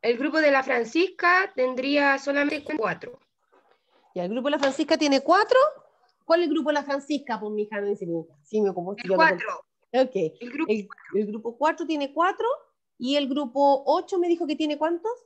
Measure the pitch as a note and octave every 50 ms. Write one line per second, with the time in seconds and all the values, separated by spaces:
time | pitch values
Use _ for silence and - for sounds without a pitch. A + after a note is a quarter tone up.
0 | - A#3 A#3+ A#3 C#4 D#4 C#4+ D#4+ D4+ D4 C#4 C4+ C4 C4 B3+ A#3+ A#3 A3+ - D#4+
1 | F4 F#4 - - - F4 F4+ F#4 G4 G4 - - B3+ B3+ B3+ B3 B3+ C#4 C#4+ C#4+
2 | C#4+ C#4 C4+ C4+ - C#4+ C#4 C#4+ C#4+ D4 D#4 C#4+ - - D#4 D4 A3 F#3 E3 -
3 | - - - _ _ _ _ _ _ _ _ _ _ _ _ _ _ _ _ _
4 | _ _ _ F3+ F3 F3+ A3 B3 E3+ C#4+ D4 D4+ C#4 C4+ C4 - D#4 D4+ D#4+ D#4
5 | D#4 C#4+ C#4 C4 C4+ - E4+ G4 A4 G#4+ B4 B4+ C#5 D#5 D5+ - _ _ _ _
6 | _ _ _ _ _ - E4 E4+ F4 C#4+ D4+ E4 C4 D4+ D4 D4 C#4+ C#4+ C#4 C#4+
7 | C#4 - D4+ C#4 C#4+ - A3+ G3 G#3+ G#3+ G#3+ G#3 G#3 G#3 A3 G3+ G3+ G3+ G#3+ G#3
8 | F#3+ E3+ E3+ E3 E3 _ _ _ _ _ - G#3+ G#3 G3 F#3 F#3 E3+ F#3 G3+ G#3+
9 | A#3 F3+ F#3+ D#4+ D#4+ D#4+ F#3 E3+ - G#3+ F3+ - _ _ _ _ _ _ - B3
10 | C4 B3+ - F#3+ E3 D#3 - _ A#3 B3 B3 C#4+ D#4+ - G#3+ G#3+ G3 - - _
11 | - - - G3 G#3+ G3+ G#3 A3+ A3 A#3+ A#3 _ C#4 D#4 D#4+ D#4+ E4+ C#4+ D#4+ D4
12 | C#4+ C4+ C#4+ D4+ E4+ F#4 G4+ - A4 A#4 C#5+ - _ _ _ _ _ _ _ _
13 | A#3+ B3+ C#4+ D4 C#4+ B3 C4+ D4 D4 A#3 - C#4 C#4+ C#4 C#4 C4+ C#4 - D4+ F4+
14 | F4+ - G4 F4+ F4 F4 E4+ E4+ E4+ C#4 D4+ - D#4 D4 D4 D4 D#4 D#4+ F4 E4
15 | - A4 B4 A#4+ _